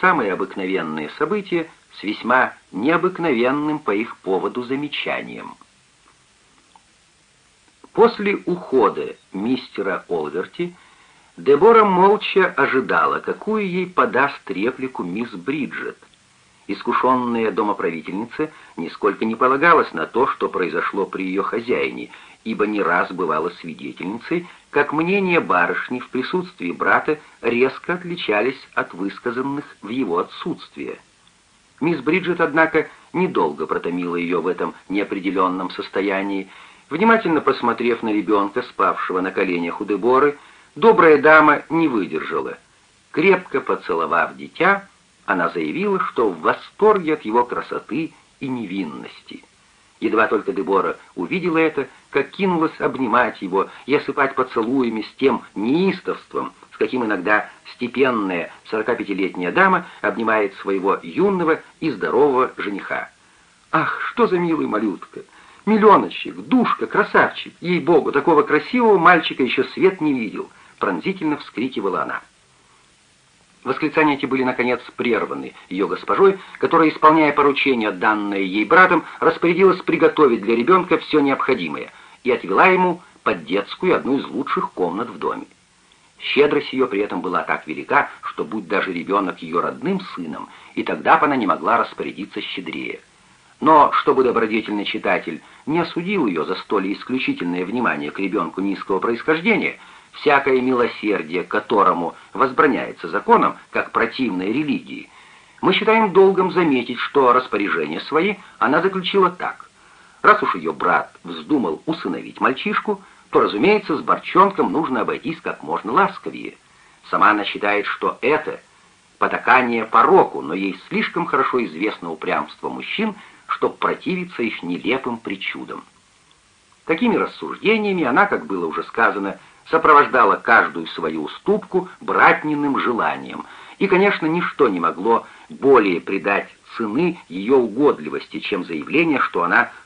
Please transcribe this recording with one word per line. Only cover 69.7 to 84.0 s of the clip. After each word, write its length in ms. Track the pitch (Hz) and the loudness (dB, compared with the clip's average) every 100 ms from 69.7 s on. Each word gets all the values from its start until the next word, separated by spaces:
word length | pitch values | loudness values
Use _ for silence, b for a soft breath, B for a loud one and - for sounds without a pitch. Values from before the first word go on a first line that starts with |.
| - 180 185 | 2 2 2
не 120 | 156 | 0
видел!» 380 | 131 110 90 - b b _ | 0 -4 -8 -12 b b _
пронзительно 600 | 127 87 160 185 156 147 | -4 -2 -4 -4 -4 -4
вскрикивала 640 | - - 127 123 98 87 | -6 -6 -6 -4 -4 -2
она. 180 | 65 - - _ _ _ _ _ _ _ _ _ _ _ _ _ | -4 -8 -12 _ _ _ _ _ _ _ _ _ _ _ _ _
Восклицания 500 | 123 135 156 151 151 | -6 -4 -2 2 2
эти 120 | 139 135 | 0 -2
были, 180 | 131 | 0
наконец, 360 | 127 123 123 123 - - | 0 0 0 -2 -4 -6
прерваны 580 | 120 110 87 69 - B B | -2 0 -2 -6 -10 B B
её 180 | 92 95 | -4 -2
госпожой, 500 | 90 - 104 190 190 B - | -4 -2 4 4 4 B -6
которая, 320 | 127 165 160 | 0 2 2
исполняя 420 | 147 156 160 151 | 4 6 6 4
поручение, 580 | 147 143 135 139 123 107 | 4 2 2 0 0 0
данное 500 | 92 110 107 101 98 | 0 0 0 -2 -2
ей 260 | 98 98 110 | -2 -2 4
братом, 380 | 165 185 160 B B | 6 6 4 B B
распорядилась 600 | 151 160 170 170 196 180 | 0 2 0 4 4 4
приготовить 600 | - 160 160 156 147 117 | 0 2 2 6 4 4
для 120 | 101 | 2
ребёнка 440 | 113 120 185 175 165 | 0 4 2 2 -2
всё 220 | - 151 | 0 2
необходимое 720 | 139 135 - 127 85 71 62 B B B | 2 0 0 -2 -2 -8 -12 B B B
и 60 | 120 | -2
отвела 360 | 120 87 98 180 | -2 0 4 4
ему 340 | 185 185 170 B B | 4 2 0 B B
под 240 | - 107 76 | -4 -4 -2
детскую 500 | 95 98 - 185 | -4 -4 -4 0
одну 220 | 151 | 0